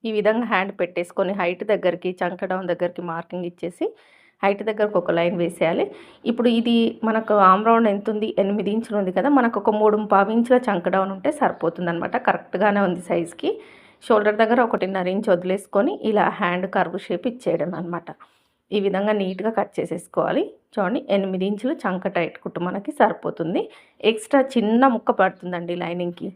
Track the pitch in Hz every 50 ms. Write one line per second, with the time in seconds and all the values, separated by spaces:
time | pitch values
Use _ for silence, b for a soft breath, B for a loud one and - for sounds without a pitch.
0 | - 226 220 208 196 208 220 233 240 208 - 185 190 196 196 - 180 170 - 175
1 | 175 175 - - 196 180 202 196 180 175 180 175 - - 214 185 - 180 175 175
2 | - 185 180 - 185 175 185 180 202 185 185 185 190 175 175 170 180 175 175 -
3 | 175 175 165 165 170 _ - 180 175 175 175 _ - 170 175 _ 330 453 b b
4 | b b b b b b b b - 196 202 202 208 220 214 214 214 208 208 180
5 | 175 - 170 170 170 175 175 175 175 170 175 - 170 160 175 247 381 415 B B
6 | B B B B B - 233 - 226 240 233 233 233 240 233 233 226 226 233 -
7 | - 220 220 220 220 - 214 208 190 185 185 196 214 226 233 226 233 214 196 202
8 | 202 226 214 208 214 220 - - 196 190 202 208 190 196 208 226 226 - 214 208
9 | 196 185 180 190 220 285 294 269 240 233 233 214 202 - 208 214 214 214 208 214
10 | 214 208 214 190 202 202 220 233 233 240 254 247 247 220 202 175 170 185 185 190
11 | 190 196 196 190 185 285 311 - 254 180 - - - 170 170 - 180 170 170 170
12 | - 202 - - - - 190 175 - - - 180 208 208 202 202 196 185 175 175
13 | 180 - 175 170 165 165 - - - 320 453 B B B B B B B B B
14 | - - 240 208 208 214 208 214 226 220 240 240 240 233 - - 190 185 190 190
15 | 180 185 185 196 196 226 185 175 180 185 185 196 196 _ - 202 214 311 427 -
16 | - 220 214 208 175 160 - 185 202 180 175 180 185 185 - 202 180 170 180 -
17 | - - 185 175 - 254 233 247 - 180 160 165 147 175 185 156 175 170 175 170
18 | - - 156 b b b b b b b b b _ _ 190 208 196 196 190 190
19 | 202 214 214 208 196 185 190 190 208 220 226 - 208 - _ - - 170 160 175
20 | - - - 180 160 165 165 262 392 - - _ _ _ - 226 196 180 233 285
21 | - - 196 202 190 190 185 185 185 196 208 202 - 254 285 - - 202 180 180
22 | 190 196 185 175 170 160 - - _ - - 160 175 180 185 202 202 - 311 -
23 | 240 - 170 - - 170 160 - 175 160 190 320 453 B B B B B B B
24 | - 220 226 220 - - - 277 262 269 - 240 202 214 226 240 262 269 233 226
25 | - - 220 - 190 190 185 - - 180 180 170 170 170 175 175 175 170 175 180
26 | 175 175 175 175 160 196 185